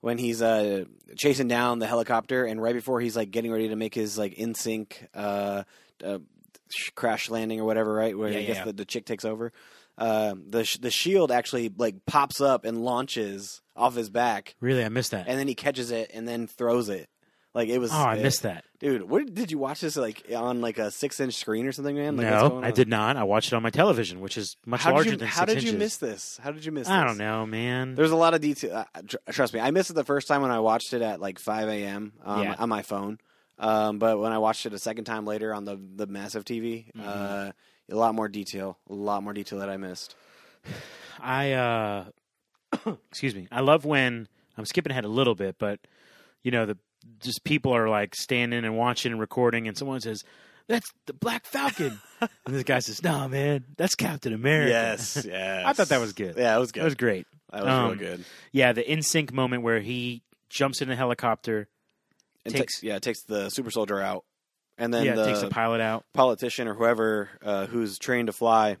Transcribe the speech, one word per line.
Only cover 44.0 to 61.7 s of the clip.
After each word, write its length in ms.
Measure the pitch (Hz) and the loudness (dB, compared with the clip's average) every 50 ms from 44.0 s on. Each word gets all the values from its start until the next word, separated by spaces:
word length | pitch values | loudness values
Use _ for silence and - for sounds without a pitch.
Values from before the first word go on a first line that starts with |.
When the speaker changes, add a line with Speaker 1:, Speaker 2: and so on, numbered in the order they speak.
| 131 123 120 117 110 - _ _ _ _ _ | 4 2 0 -4 -10 -12 _ _ _ _ _
Speaker 2:
I'm 80 | - 107 | -10 -10
skipping 260 | - - 175 - 156 | -2 -2 -2 -2 -2
ahead 140 | 131 127 110 | -4 -4 -4
a 40 | 104 | 0
little 260 | 110 123 135 123 110 | 2 2 4 4 2
bit, 200 | 90 98 95 92 | 2 -2 -4 -4
but, 220 | _ 110 104 104 - _ _ _ _ _ _ _ - - _ _ _ _ | _ -4 -4 -4 -6 _ _ _ _ _ _ _ -20 -20 _ _ _ _
you 80 | 127 | 0
know, 140 | 123 117 113 | 0 0 0
the, 120 | 104 104 92 _ _ _ _ - 113 117 107 | 0 -2 -8 _ _ _ _ -20 -20 -20 _
just 240 | - 123 117 - _ | -8 -8 -8 -6 _
people 280 | - 147 151 123 139 | 0 0 2 2 2
are, 180 | 123 117 113 110 | 4 4 4 4
like, 260 | 107 104 104 98 - | 2 2 0 -2 -4
standing 500 | - - - 131 120 120 117 120 120 117 | -10 -4 -2 0 0 0 0 0 -2 -2
and 120 | 110 110 | 0 0
watching 340 | 110 117 123 120 - - 131 | 2 2 2 0 0 -2 -2
and 100 | 117 110 | -2 -2
recording, 460 | 110 - - 127 123 120 117 117 113 | -4 -4 0 2 2 2 2 0 -2
and 100 | 110 101 | -4 -6
someone 240 | - 139 139 135 127 | -6 -6 -6 -6 -6
says, 220 | 110 117 110 104 - - - - - - _ _ _ | -6 -8 -8 -8 -12 -18 -20 -20 -20 -20 _ _ _
"That's 240 | - 226 240 - - - _ _ | -2 -2 -2 -2 -6 -18 _ _
the 80 | - - | -14 -8
Black 320 | - - 233 226 233 _ | -4 -4 -4 -4 -4 _
Falcon." 540 | - - 277 277 277 - - 165 135 110 101 - - - - | -6 -4 -2 -2 -2 -2 -2 -4 -4 -4 -6 -18 -20 -4 -4
Speaker 1:
<laughs> 0 | |
Speaker 2:
And 360 | - 226 _ _ _ 120 131 | -4 -4 _ _ _ -6 -4
this 80 | 139 123 | -4 0
guy 160 | - 135 127 | 2 2 2
says, 240 | 123 - 107 - 170 | 2 -2 -8 -2 0
"Nah, 240 | 175 156 143 135 | 0 0 0 -2
man, 360 | 135 127 139 139 147 147 139 123 131 147 | -2 -2 0 2 2 0 0 -2 -8 -4
that's 160 | - 165 196 - | -2 0 0 2
Captain 380 | - 226 202 160 139 - 123 110 | 0 0 -2 -2 -4 -4 -4 -4
America." 360 | 107 120 139 151 156 147 123 | 0 2 4 4 6 6 4
Speaker 1:
Yes, 520 | 117 117 113 113 107 101 123 - - 147 120 | 4 4 4 2 -2 -2 -4 -6 -4 -6 -6
Speaker 2:
<laughs> 40 | |
Speaker 1:
yes. 360 | 104 90 95 95 95 98 95 - | -6 -6 -4 -4 -4 -2 0 0
Speaker 2:
I 80 | 262 277 | 0 2
thought 160 | - 196 147 | 2 4 4
that 120 | 147 131 | 4 2
was 120 | 117 107 98 | 2 0 -4
good. 220 | - 104 90 82 | -6 -6 -4 0
Speaker 1:
Yeah, 200 | 117 123 117 110 | 2 4 4 4
it 40 | 117 | 4
was 120 | 127 117 | 2 0
good. 100 | - 107 | -2 0
Speaker 2:
That 40 | 147 | 0
was 100 | 160 143 | 0 0
great. 320 | - 123 117 101 92 87 _ _ - _ _ | 2 2 2 2 0 -4 _ _ -20 _ _
Speaker 1:
That 120 | - 104 98 | -8 -4 0
was 40 | |
real 240 | 123 131 131 120 117 | 2 4 4 4 2
Speaker 2:
Um, 60 | 113 | 0
Speaker 1:
good. 280 | 101 95 87 90 87 90 - - - - - | -2 -6 -8 -8 -10 -12 -16 -20 -20 -20 -2
Speaker 2:
yeah, 220 | - 139 127 123 117 | 2 4 6 6 6
the 180 | 113 120 - | 4 2 0
in 120 | 151 160 151 | 0 0 0
sync 280 | - - 165 151 139 | 2 2 2 0 2
moment 300 | 123 135 131 123 127 123 117 | 0 0 0 2 0 0 2
where 160 | 117 113 110 | 2 2 2
he 440 | 104 107 123 123 120 123 120 117 _ _ _ _ _ _ | 0 -2 -6 -4 -4 -6 -6 -8 _ _ _ _ _ _
jumps 320 | - - 139 135 127 - | 0 0 0 0 2 -2
in 80 | 139 131 | -2 -2
a 60 | 131 | -2
helicopter, 720 | 120 131 123 120 - - 120 110 - - 120 110 107 104 _ | 0 0 0 0 0 0 0 0 0 -2 -2 -2 -2 -4 _